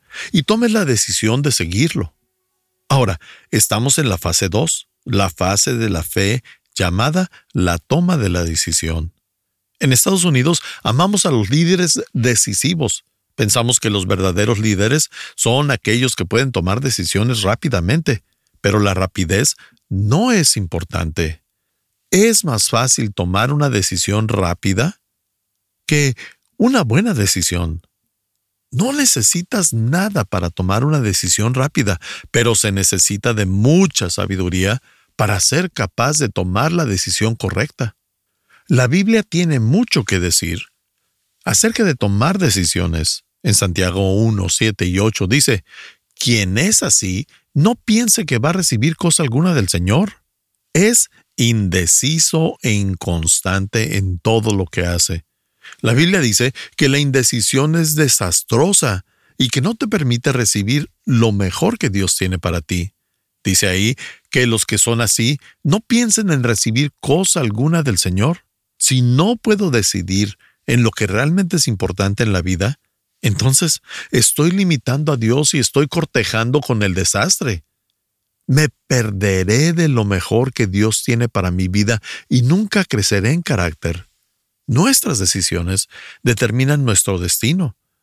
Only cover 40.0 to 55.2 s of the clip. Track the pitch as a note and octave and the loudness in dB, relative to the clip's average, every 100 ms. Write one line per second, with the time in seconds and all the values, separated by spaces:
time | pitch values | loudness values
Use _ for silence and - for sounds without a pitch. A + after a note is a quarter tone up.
40 | G2+ F#2+ F2 - E2+ E2 - _ _ _ | 0 0 0 0 -2 -6 -10 _ _ _
41 | _ _ _ _ - - A3 A#3 G3 C3 | _ _ _ _ -2 0 0 2 0 2
42 | G2+ G2+ D3 F#3+ D3 F#2 E2+ F#2 E2+ E2 | 0 2 2 2 0 2 0 0 -2 -2
43 | D2+ - - _ B2 G2+ G2 E2+ F2+ F#2+ | -4 -6 -12 _ -2 0 0 0 0 0
44 | F#2+ G2+ A2+ G#2 F#2 - A2 G#2 G2+ F#2 | 0 2 2 0 -2 0 0 0 -2 0
45 | A2 - F#2 C#3+ C#3 G2+ - - - _ | 0 0 0 2 2 0 -4 -20 -20 _
46 | _ - B2 A2+ F#2 G#2 F#3+ A3 - - | _ -6 0 0 0 0 0 0 0 0
47 | F#2+ F2+ - _ _ C#3 G3 B3 - G#3+ | 0 -4 -8 _ _ 0 2 0 0 0
48 | A#3 - D#3+ A#2+ C#3+ F#3+ - G#2+ D3+ - | 2 -2 0 0 0 0 0 0 0 0
49 | E3+ E3 C#3 C3 F#3 D3 F#2 F2 F2+ C3 | 0 0 0 0 2 2 0 0 2 2
50 | G#3 - _ _ _ _ _ D#3+ G#3 A#3 | 0 -6 _ _ _ _ _ 2 4 2
51 | - _ _ - A#2 A2 F#2+ F#2 E2+ - | -2 _ _ 0 2 2 0 0 0 0
52 | C3+ D#3+ - D#3+ E3 - A#2+ G#2 G2 F2+ | 0 0 0 0 0 -2 -2 0 -2 -4
53 | F#2+ E2+ E2 - F#2 G2 G2 A2+ A2+ G2+ | -2 -2 0 0 0 -2 0 -2 0 0
54 | F#2+ F2 - A2+ A2 G2 E2+ - F2 F2 | -2 -2 2 2 2 -2 -2 -2 -2 0
55 | - E2 | -2 -4